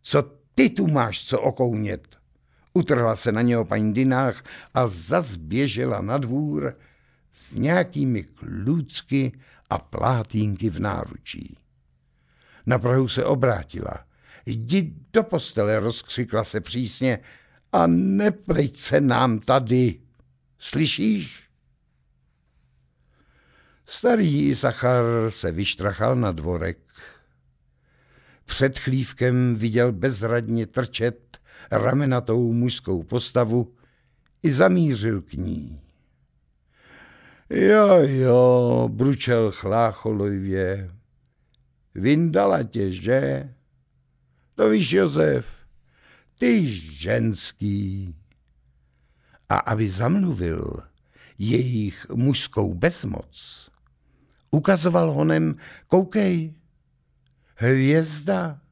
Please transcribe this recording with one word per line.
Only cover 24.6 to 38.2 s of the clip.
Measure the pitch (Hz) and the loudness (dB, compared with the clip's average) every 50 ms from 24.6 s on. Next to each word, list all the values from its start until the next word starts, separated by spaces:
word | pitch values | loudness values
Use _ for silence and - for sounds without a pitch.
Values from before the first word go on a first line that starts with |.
| - 127 117 - - 123 127 123 120 117 117 117 110 113 | -2 -4 -4 0 0 2 2 2 2 2 0 0 -2 -2
se | 107 - - 85 | -4 -4 -6 -4
vyštrachal | 80 85 101 - - - 90 104 95 - 107 120 131 | -4 -2 -4 -4 -4 -4 -4 -4 -2 0 0 0 0
na | 127 117 98 | 0 0 -2
dvorek. | 85 80 73 87 90 82 87 87 82 _ _ _ _ - - - - _ _ _ _ _ _ _ _ _ _ _ _ _ _ _ _ _ _ _ _ _ _ _ _ _ _ | -2 -4 -4 -4 -4 -4 -4 -6 -6 _ _ _ _ -20 -20 -20 -20 _ _ _ _ _ _ _ _ _ _ _ _ _ _ _ _ _ _ _ _ _ _ _ _ _ _
Před | - - - 131 135 - - | -10 -2 0 0 0 0 -4
chlívkem | - 131 131 135 123 - - - 135 127 123 127 127 123 117 | -4 -2 -2 -2 -4 -6 -4 -2 0 0 2 2 2 0 0
viděl | 107 110 113 107 123 120 123 | 0 -2 0 2 2 2 2
bezradně | 110 90 90 135 123 98 110 110 117 120 113 110 117 117 110 | 0 0 -2 -4 -2 -2 -4 -2 -2 -2 -2 -2 -2 -2 -4
trčet | - _ 131 127 117 - - - 120 - - _ _ - _ _ _ - - - - | -4 _ -6 -6 -4 -4 -2 -2 -2 -2 -4 _ _ -20 _ _ _ -20 -20 -10 -4
ramenatou | - 110 107 123 131 139 147 131 127 123 120 - 113 120 117 117 113 | -2 0 0 2 2 2 0 0 0 0 0 0 0 0 2 0 0
mužskou | 120 120 123 117 - - 98 95 87 80 | 0 0 -2 -4 -6 -4 -4 -4 -4 -4
postavu | - 123 127 123 - - 127 120 107 113 127 117 - _ _ _ _ _ _ _ _ _ _ _ _ _ _ - | -4 -4 -4 -4 0 0 0 2 2 0 0 -2 -2 _ _ _ _ _ _ _ _ _ _ _ _ _ _ -2
i | 165 135 | -2 4
zamířil | 131 180 190 180 180 165 147 131 104 104 113 107 95 | 4 4 4 6 4 2 2 0 0 -2 -2 -2 -2
k | - _ - | -6 _ -10
ní. | - 90 90 82 80 71 - 78 69 - _ _ _ _ _ _ _ _ _ _ _ _ _ _ _ _ _ _ _ _ - - - - - - - - - _ _ _ _ | -8 -6 -6 -6 -8 -10 -12 -16 -18 -20 _ _ _ _ _ _ _ _ _ _ _ _ _ _ _ _ _ _ _ _ -20 -20 -20 -20 -20 -20 -20 -20 -20 _ _ _ _
„Jo, | - - 196 196 214 214 208 202 190 175 | 0 4 6 6 8 8 8 8 8 8
jo,“ | 147 139 135 131 | 8 6 2 2